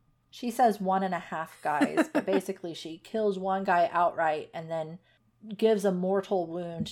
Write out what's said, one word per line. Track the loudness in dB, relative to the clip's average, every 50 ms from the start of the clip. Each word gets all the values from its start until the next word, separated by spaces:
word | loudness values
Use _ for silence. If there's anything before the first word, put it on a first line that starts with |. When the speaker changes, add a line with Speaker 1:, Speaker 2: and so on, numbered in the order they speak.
| _ _ _ _ _ _
Speaker 1:
she | -12 -6 -6 -2
says | 4 4 6 4 4 2
one | 0 0 2 2 2
and | 0 -2
a | -4
half | -4 -6 -6 -6 -6 -8 -10 -6
guys, | -2 -2 2 2 2 2 2 0 -2 0
but | -2 -2 0
Speaker 2:
<laughs> |
Speaker 1:
basically | 0 0 0 0 -4 -8 -8 -10 -12 -10
she | -10 -12 -12 -14 -14 -10
kills | -6 -2 0 0 0 0
one | 0 -2 -2 -2 0 2
guy | 2 4 4 4 4
outright | 4 2 2 2 2 2 0 0 0 -2 -4 -8 -10
and | -10 -8 -6
then | -6 -6 -6 -6 -10 -14 _ _ _ _ _ _ _ _ -16 -14 -2
gives | 2 2 4 4 4 2
a | 2
mortal | 2 2 0 0 0 0 0 0 0 0 0
wound | -2 -6 -6 -6 -6 -6 -6 -6 -8